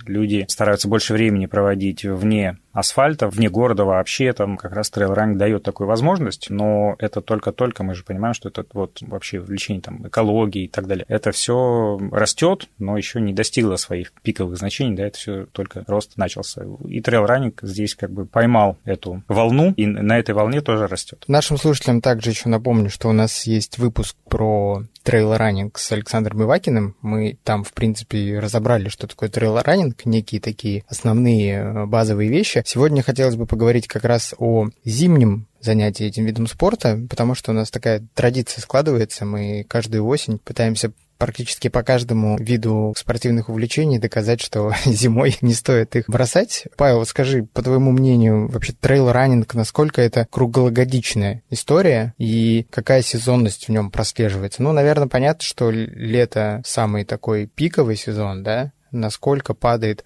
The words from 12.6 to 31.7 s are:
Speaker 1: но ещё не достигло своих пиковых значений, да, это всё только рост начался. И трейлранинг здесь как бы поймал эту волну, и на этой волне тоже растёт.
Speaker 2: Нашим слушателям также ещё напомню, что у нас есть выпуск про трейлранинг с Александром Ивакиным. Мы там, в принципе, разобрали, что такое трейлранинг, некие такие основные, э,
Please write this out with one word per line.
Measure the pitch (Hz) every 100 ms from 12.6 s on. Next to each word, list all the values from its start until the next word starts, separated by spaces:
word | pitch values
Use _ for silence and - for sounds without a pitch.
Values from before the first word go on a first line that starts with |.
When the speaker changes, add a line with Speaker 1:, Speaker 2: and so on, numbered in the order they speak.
| - -
Speaker 1:
но | 98 104
ещё | - 120
не | 104
достигло | 95 110 127 110 90
своих | - 90 90 _
пиковых | - - 90 90
значений, | 98 - 127 95
да, | 101
это | -
всё | 107 95 95
только | - 95 95 95
рост | 101 - -
начался. | 92 95 - - 98 101 -
И | 117
трейлранинг | 113 117 104 131 123 -
здесь | 98 98 104
как | - 95
бы | 95 90
поймал | 117 117 117 101 92
эту | 107 92 92 92 -
волну, | 101 113 131 180 190
и | 107
на | 104 104 117
этой | 113
волне | 104 107 143
тоже | 147 110 98
растёт. | 92 - - -
Speaker 2:
Нашим | 147 - 143
слушателям | 156 139 - 117
также | 131 113 113
ещё | 107 120
напомню, | 110 123 113 101
что | - 113
у |
нас | 110 110 - 113
есть | 110 - -
выпуск | 120 117 104 - -
про | 110 110 104 101 98 107 _
трейлранинг | - 113 107 110 110 98 104 -
с | -
Александром | 107 107 113 107 107
Ивакиным. | 110 175 165 113 101 -
Мы | 107 110 107 -
там, | - 104
в | 98
принципе, | - 110 107 - 104 101 104
разобрали, | 104 113 110 113 104
что | - -
такое | - 110
трейлранинг, | - 110 113 - 190 147 - 120
некие | 110 - 104
такие | 113 104 107 101 -
основные, | - 117 113 123 110 101 101
э, | 104